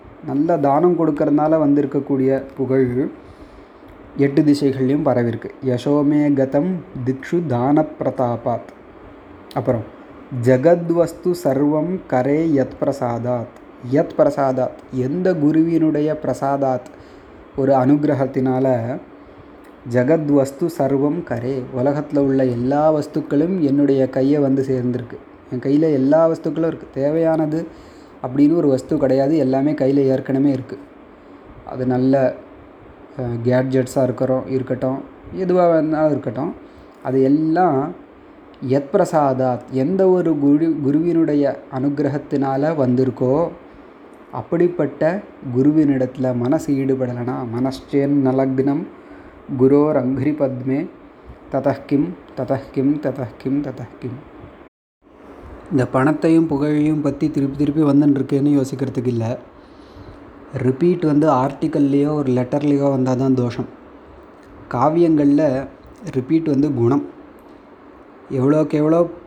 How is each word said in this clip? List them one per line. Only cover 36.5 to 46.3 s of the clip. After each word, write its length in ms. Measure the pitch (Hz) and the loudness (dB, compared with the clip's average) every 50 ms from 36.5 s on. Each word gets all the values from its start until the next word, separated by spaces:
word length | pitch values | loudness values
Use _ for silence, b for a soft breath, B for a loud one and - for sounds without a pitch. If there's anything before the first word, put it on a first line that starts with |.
| - - B B B B B B B B | -8 -10 B B B B B B B B
அது 200 | - 135 131 135 | -6 -2 0 2
எல்லாம் 720 | 131 135 143 156 156 160 160 175 185 170 139 131 143 165 175 - - - - - - - - - - - - - 143 123 | 4 4 4 2 2 0 2 2 2 2 2 0 -2 -4 -8 -12 -18 -20 -20 -20 -20 -20 -20 -20 -20 -20 -16 -8 -2 0
யத் 200 | 131 143 139 - | 0 0 0 0
பிரசாதாத், 680 | 208 190 170 - 170 156 143 135 127 127 131 127 123 - - - | 0 0 2 2 2 2 2 2 2 0 0 0 -2 -4 -6 -4
எந்த 380 | 131 131 131 156 190 190 190 185 | -2 -2 0 0 2 2 4 4
ஒரு 240 | 185 180 165 165 | 4 4 2 0
குரு-, 480 | 151 143 139 143 143 151 165 165 151 147 | 0 2 4 4 4 4 2 0 0 0
குருவினுடைய 800 | 135 135 143 156 170 175 165 165 160 147 147 143 143 135 - - - - 139 | 0 0 2 2 2 2 2 2 2 2 2 2 2 0 -2 -4 -10 -10 -6
அனுகிரகத்தினால 1000 | 131 135 143 139 147 147 131 143 147 - - 151 131 139 135 135 139 147 160 165 | -4 -2 -2 0 0 -2 -2 -2 -4 -6 -4 -2 -2 0 0 -2 -2 -2 -2 0
வந்திருக்கோ, 720 | 151 127 123 123 127 127 131 - - 127 127 135 156 175 170 - - - - - - - - - - - - - - - - | 0 0 2 2 2 0 0 -2 0 0 0 2 0 0 -2 -6 -10 -20 -20 -20 -20 -20 -20 -20 -20 -20 -20 -20 -20 -20 -14
அப்படிப்பட்ட 880 | - 127 - - 170 170 175 175 175 - 151 135 - - 151 160 185 208 - - - - - 135 120 | -12 -12 -8 -2 0 2 2 2 0 -2 -4 -4 -2 -2 -2 -2 -2 -4 -8 -12 -18 -14 -10 -4 0
குருவினிடத்துல 800 | 127 135 147 151 156 151 143 135 131 127 123 - 127 127 127 | 2 2 4 4 4 4 2 2 0 -2 -4 -4 -4 -2 -2